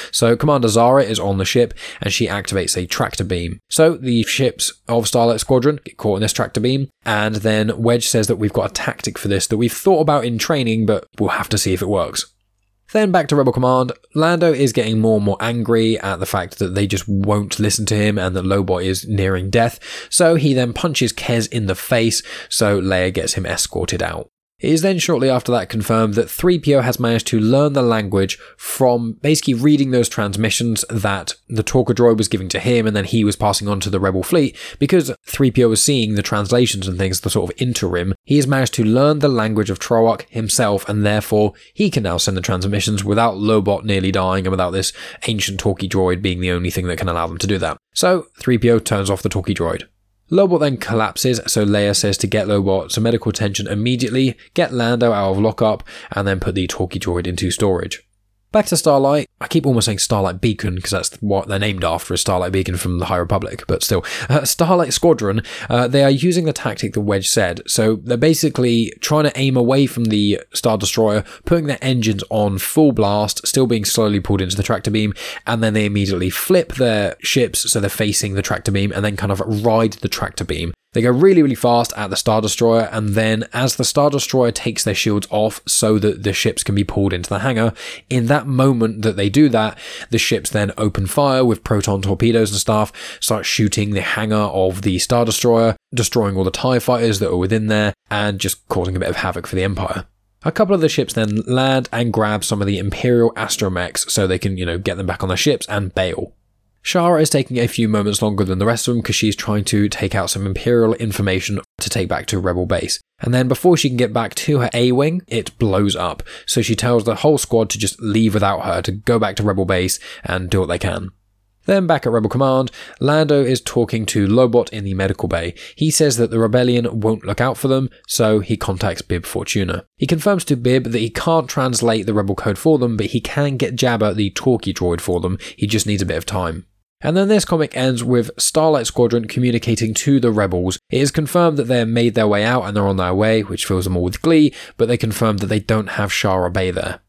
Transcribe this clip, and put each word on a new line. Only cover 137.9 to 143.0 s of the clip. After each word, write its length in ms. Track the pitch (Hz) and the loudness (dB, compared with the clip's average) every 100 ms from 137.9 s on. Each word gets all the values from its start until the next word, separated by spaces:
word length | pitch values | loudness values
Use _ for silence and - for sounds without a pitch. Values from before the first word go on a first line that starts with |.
| 123 | -2
with 280 | 120 123 110 - | 0 0 0 -2
Starlight 480 | - - 156 151 - | -2 2 4 2 0
Squadron 420 | - 120 120 107 | 0 2 2 -2
communicating 640 | - 123 117 - 113 110 | -2 0 0 0 -2 -2
to 260 | 107 - 139 | -2 2 4
the 120 | 117 | 4
rebels. 480 | 107 98 90 90 - - | 2 0 0 -2 -4 -4
It 140 | 123 | 0
is 80 | 139 | 0
confirmed 480 | - 151 175 170 147 | 0 0 2 2 2
that 60 | |
they 160 | 120 127 | 0 0
have 80 | 110 | 2
made 260 | 117 117 | 2 2
their 120 | 110 107 | 2 2
way 160 | 104 | 2
out 200 | 110 123 | 2 0
and 120 | 95 | 0
they're 140 | 101 101 | 0 0
on 80 | |
their 180 | 95 | 0